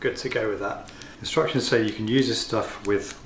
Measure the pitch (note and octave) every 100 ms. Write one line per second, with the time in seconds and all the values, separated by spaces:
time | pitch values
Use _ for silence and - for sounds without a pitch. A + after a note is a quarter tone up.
0 | - - - A#2 A2 G2 - - - -
1 | - - A#2 D#3 C#3+ C3+ - A#2+ A2 G#2+
2 | G#2+ C3 A#2+ A2+ - A2+ - - G2+ G2+
3 | - -